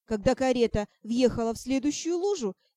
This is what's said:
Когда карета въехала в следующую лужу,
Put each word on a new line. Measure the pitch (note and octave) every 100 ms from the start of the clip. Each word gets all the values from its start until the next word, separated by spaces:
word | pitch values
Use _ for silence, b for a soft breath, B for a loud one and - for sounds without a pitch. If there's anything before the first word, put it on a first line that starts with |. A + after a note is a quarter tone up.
| -
Когда | G#3+ A3+
карета | A#3+ C4 B3 A#3 G#3+ G#3 _
въехала | G#3+ A#3 B3 A#3 A3+
в | A3
следующую | B3 C4+ C#4 C#4+ D#4+ F4
лужу, | G4+ G4 G#3+ - _